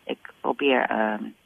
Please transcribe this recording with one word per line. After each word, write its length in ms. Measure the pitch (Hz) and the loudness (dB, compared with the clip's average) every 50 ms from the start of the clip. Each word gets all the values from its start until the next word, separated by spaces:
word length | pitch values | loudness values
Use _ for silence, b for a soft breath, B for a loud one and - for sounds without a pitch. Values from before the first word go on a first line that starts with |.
| - | -10
ik 140 | - 135 - - - - _ | -10 -10 -10 -10 -20 -18 _
probeer, 400 | - 143 127 - 143 139 131 123 - | -4 -4 -2 0 2 2 2 2 2
ehm, 400 | - - 110 110 107 107 107 110 113 - _ _ | 0 0 0 0 0 0 -2 -6 -10 -12 _ _